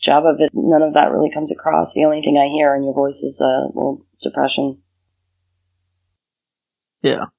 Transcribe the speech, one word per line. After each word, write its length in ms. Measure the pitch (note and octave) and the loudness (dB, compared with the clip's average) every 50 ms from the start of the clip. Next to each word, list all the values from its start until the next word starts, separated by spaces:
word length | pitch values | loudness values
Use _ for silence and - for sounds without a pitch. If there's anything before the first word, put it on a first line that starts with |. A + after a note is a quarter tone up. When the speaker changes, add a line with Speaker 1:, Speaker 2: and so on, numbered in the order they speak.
Speaker 1:
job 240 | - - C#3+ D3 D#3 | 0 2 2 4 4
of 120 | E3 D3 - | 2 2 2
it. 140 | D#3 C#3+ - | 0 0 0
None 260 | - - E3 E3 D3+ | -2 0 2 4 4
of 140 | D#3 D#3 D3+ | 2 4 4
that 180 | D3 D3+ - | 2 2 2
really 180 | - - D3+ - | 2 0 0 -2
comes 220 | - D3+ D#3 D3 | -2 -6 -6 -6
across. 400 | - - - D#3+ D#3 D#3 E3 E3 | -8 -4 -2 0 0 0 0 -2
The 140 | - - D3+ | 0 0 2
only 160 | D3+ D3+ D#3 | 2 0 0
thing 160 | D3+ D#3 D3 C#3+ | 0 0 2 2
I 100 | C#3 C#3+ | 2 2
hear 260 | D3 D3+ D3+ C#3+ C#3 | 0 2 2 2 2
in 80 | C#3 | 0
your 120 | C#3 C3+ C3 | -2 -2 -2
voice 280 | C#3 C#3 C#3 C#3 C#3 | -2 -2 -2 -4 -6
is, 200 | C#3+ C#3 C3+ - C3+ | -8 -8 -4 -2 -2
uh, 240 | C3 C3 C3+ C#3 - - | 0 0 0 -4 -4 -6
well, 320 | - - C#3 C#3 - _ _ _ _ | -4 -4 -4 -6 -8 _ _ _ _
depression. 560 | - - - C#3 C#3 C3+ - - C#3 C#3 C3+ - _ _ _ _ _ _ _ _ _ _ _ _ _ _ _ _ _ _ _ _ _ _ _ _ _ _ _ _ _ _ _ _ _ _ _ _ _ _ _ _ _ _ _ _ | -10 -8 -4 -2 -4 -2 -2 -4 -4 -6 -6 -10 _ _ _ _ _ _ _ _ _ _ _ _ _ _ _ _ _ _ _ _ _ _ _ _ _ _ _ _ _ _ _ _ _ _ _ _ _ _ _ _ _ _ _ _
Speaker 2:
Yeah. 240 | - C#3+ - - - - _ | -2 -2 -2 -2 -6 -12 _